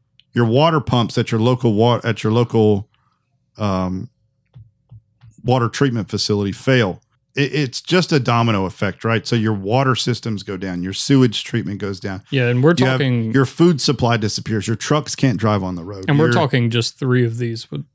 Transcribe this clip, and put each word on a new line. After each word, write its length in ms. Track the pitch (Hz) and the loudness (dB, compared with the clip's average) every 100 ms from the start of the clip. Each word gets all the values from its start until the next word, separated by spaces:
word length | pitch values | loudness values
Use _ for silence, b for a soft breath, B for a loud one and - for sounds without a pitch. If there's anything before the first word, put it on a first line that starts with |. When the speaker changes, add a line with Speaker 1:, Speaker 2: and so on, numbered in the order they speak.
| _ _ _ | _ _ _
Speaker 1:
Your 120 | 120 117 | 0 2
water 340 | 127 160 156 | 4 4 2
pumps 380 | - 123 113 123 | 0 0 0 -2
at 140 | - | -2
your 100 | 113 | 0
local 320 | 120 123 120 | 0 2 2
wa-, 280 | 104 120 117 | 4 2 2
at 200 | 117 107 | -2 -4
your 80 | 110 | 0
local, 540 | 117 117 117 107 101 - _ _ _ _ _ _ - | 0 2 2 4 2 -4 _ _ _ _ _ _ -6
um, 520 | 104 92 92 95 - _ _ _ _ - - _ _ - _ _ - - | -4 -2 -4 -6 -10 _ _ _ _ -20 -20 _ _ -20 _ _ -20 -10
water 260 | - 127 117 | -2 0 0
treatment 400 | - 143 117 90 | 0 0 0 -4
facility 420 | 101 - 104 101 | -4 -2 -2 -2
fail. 500 | - - 127 101 85 _ _ _ 143 | -2 2 2 2 -2 _ _ _ -4
It, 180 | 143 | -2
it's 280 | 151 131 - | -2 -4 -6
just 300 | - 180 - | 0 0 2
a 80 | 151 | 0
domino 460 | 120 117 117 104 92 | 2 2 2 0 -2
effect, 380 | - 101 - | -4 -6 -4
right? 220 | 113 113 - | -2 -2 0
So 80 | 120 | -2
your 180 | 110 | 0
water 420 | 104 98 127 131 120 | -2 -2 0 2 0
systems 460 | 135 113 117 101 | -2 -4 -4 -8
go 140 | - 92 | -8 -8
down. 240 | 95 87 | -6 -6
Your 100 | 92 | -6
sewage 500 | 95 - 139 127 - | -6 2 4 4 0
treatment 360 | - 113 95 101 | -4 -4 -4 -6
goes 200 | 101 92 | -8 -8
down. 240 | 101 95 - | -10 -10 -6
Speaker 2:
Yeah, 160 | 135 120 | -2 0
and 160 | 123 | 2
we're 100 | 147 175 | 2 4
Speaker 1:
You 80 | - | 2
have, 140 | 131 | 2
Speaker 2:
talking 320 | 135 120 110 | 0 -2 0
Speaker 1:
your 120 | 131 127 | 0 0
food 360 | - 175 151 | 4 4 4
supply 360 | - 135 117 117 | 0 0 0 0
disappears. 500 | 104 - - 110 110 | -2 -6 -4 -4 -2
Your 80 | 110 | -4
trucks 400 | - 151 - - | 0 -2 -2 -2
can't 240 | 135 90 | 0 2
drive 240 | 107 104 | 0 0
on 120 | 92 87 | -2 -8
the 80 | |
road. 220 | 87 101 - | -10 -8 0
Speaker 2:
And 100 | 143 | 2
we're 80 | 156 | 4
Speaker 1:
Your 80 | |
Speaker 2:
talking 360 | 143 147 127 117 | 4 2 0 0
just 260 | 117 - - | 0 -2 -4
three 280 | 131 127 117 | 0 2 2
of 120 | 117 | -2
these 320 | 117 113 - | -6 -8 -10
would 140 | 147 147 | -12 -12